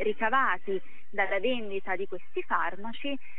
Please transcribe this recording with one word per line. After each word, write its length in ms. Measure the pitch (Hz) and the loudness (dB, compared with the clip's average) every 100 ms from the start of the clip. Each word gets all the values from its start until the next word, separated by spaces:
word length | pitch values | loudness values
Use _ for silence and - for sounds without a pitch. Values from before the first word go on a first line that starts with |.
ricavati 800 | 208 208 220 262 247 180 - 190 - - - | 2 2 2 2 2 0 0 0 0 -2 -2
dalla 300 | 208 190 196 | 0 0 2
vendita 560 | 214 247 214 196 196 185 | 2 0 0 -2 0 0
di 120 | 196 | 0
questi 360 | 180 - - | -2 -2 -2
farmaci 760 | - 190 165 185 214 233 285 277 - | 0 0 0 0 -2 -2 -2 0 -2